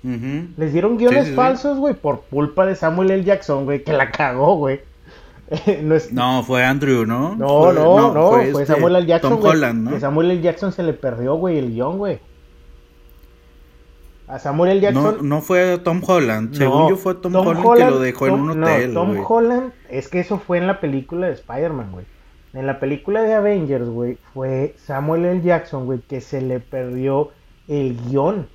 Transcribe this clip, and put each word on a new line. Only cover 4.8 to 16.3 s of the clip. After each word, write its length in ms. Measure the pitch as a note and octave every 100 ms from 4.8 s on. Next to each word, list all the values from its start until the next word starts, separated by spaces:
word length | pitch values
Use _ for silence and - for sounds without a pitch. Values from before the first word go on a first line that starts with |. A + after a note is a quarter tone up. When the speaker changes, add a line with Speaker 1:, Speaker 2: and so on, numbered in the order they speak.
| - - - - - - -
Speaker 2:
<laughs> 320 | D3+ - E3
No 120 | D3+ D#3
es 160 | D#3
Speaker 1:
No, 320 | B2 B2 C3
fue 200 | A#2+ B2+
Andrew, 420 | B2+ C#3 C#3 B2 A2
¿no? 300 | A#2 D#3 G#3+
Speaker 2:
No, 280 | C#3 D3 E3+
Speaker 1:
Fue, 80 |
Speaker 2:
no, 240 | E3 D#3+ G3
Speaker 1:
no, 160 | A#3
Speaker 2:
no, 160 | D#3 F3
Speaker 1:
fue 200 | A#3 C#3
Speaker 2:
fue 100 | C#3
Speaker 1:
este, 100 | C#3+ D3+
Speaker 2:
Samuel 200 | F3 F3+
L. 80 | E3+
Jackson, 240 | E3 -
Speaker 1:
Tom 80 | A3+
Speaker 2:
güey, 100 | G3+
Speaker 1:
Holland, 300 | D#3 B2+ A#2
¿no? 80 | A2+
Speaker 2:
que 80 | C#3+
Samuel 320 | C#3 D3+ F3
L. 100 | F3+
Jackson 300 | E3+ E3 G3
se 120 | F#3
le 100 | E3+
perdió, 420 | C#3+ - A2+ B2 D#3
güey, 220 | F3+ D#3+
el 120 | B2+
guión, 260 | A2+ C3 F#3+
güey. 220 | G3+ D#3 - - - - - - _ _ - - - _ _ - - _ - - - - -
A 120 | C3
Samuel 320 | C#3+ D3+ F3+ G3
L. 80 | G3+
Speaker 1:
No, 120 | C3
Speaker 2:
Jackson 260 | D#3 G#3+ D3
Speaker 1:
no 120 | D3+
fue 360 | D3+ F3+ F#3 F3+
Tom 220 | F3 F3 F#3
Holland. 460 | F3+ B2+